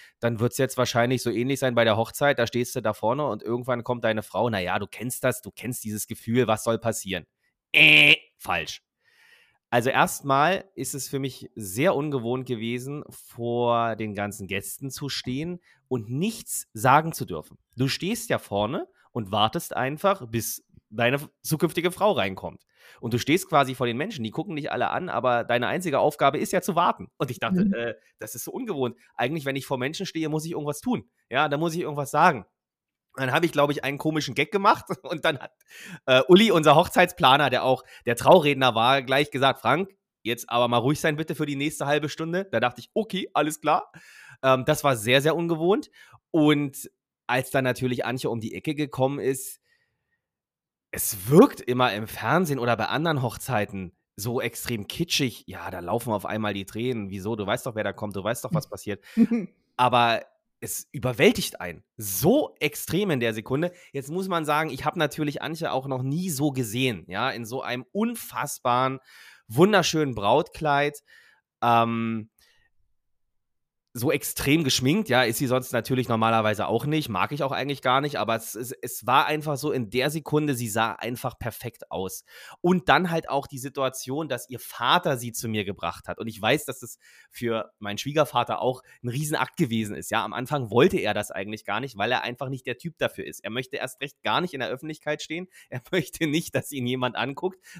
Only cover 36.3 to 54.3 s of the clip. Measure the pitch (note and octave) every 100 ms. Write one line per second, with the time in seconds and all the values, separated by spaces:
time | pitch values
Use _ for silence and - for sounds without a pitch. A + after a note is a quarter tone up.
36.3 | F3+ A3 E3+ D3+ D3 F3 - F3 - C#3+
37.3 | C#3 C#3+ B2 G2+ B2+ - - - A#2 C#3
38.3 | F3+ D3 C3 C3 A2+ A#2 C#3 C3 C3+ D3
39.3 | C3+ C3+ B2+ A2+ D3 F#3+ _ _ _ G#2+
40.3 | A#2 - A#2+ A#2+ A#2+ B2 D3 E3 D3 D#3+
41.3 | D#3+ D3 C#3 D3 D3+ C#3+ D3+ D3+ - E3
42.3 | F3 G3 A2+ A#2+ - - - G#3+ F#3 -
43.3 | - D3+ D3+ D3+ D#3 - - - - -
44.3 | - C3 C3 B2 D3+ D3 B2 G#2+ C3 D3
45.3 | D#3 E3+ E3 E3+ A#3 - - - - _
46.3 | E3 D3+ D3 C#3+ - - _ _ _ -
47.3 | B2+ C3 C#3 B2+ A#2+ B2+ B2 - B2+ C#3
48.3 | A2+ A2 F#2+ D#3 C#3+ D3 - C3 C#3+ A#2
49.3 | C3 - - _ _ _ _ _ _ _
50.3 | _ _ _ _ _ _ - - G2+ F#2+
51.3 | D#3 - - - B2 B2 G2+ A2 - A2
52.3 | D#3+ F3 C3+ A#2 A2+ - B2 E3+ D3 B2
53.3 | - - A#2 G#2 G2 F2+ _ _ - G#2+